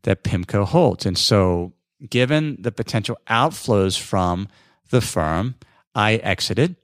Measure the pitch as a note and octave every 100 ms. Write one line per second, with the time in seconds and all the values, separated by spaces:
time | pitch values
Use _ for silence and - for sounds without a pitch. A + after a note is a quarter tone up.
0 | - G2 - F2+ F2 G#2 G2+ E3 D3+ F2+
1 | G2 F2 - G#2 F#2 F2 F2+ _ _ _
2 | B2 B2 B2+ D3+ D#3 C3 A2+ - A2+ A2+
3 | G2+ A#2 - A2+ D3+ - - G#2 F#2+ F2+
4 | - G2 F2 F2 G2+ _ _ _ _ B2
5 | - F2+ D#2 E2 A#2 B2+ - _ _ -
6 | G#2+ A2+ G2 F#2 - G2+ E3 F3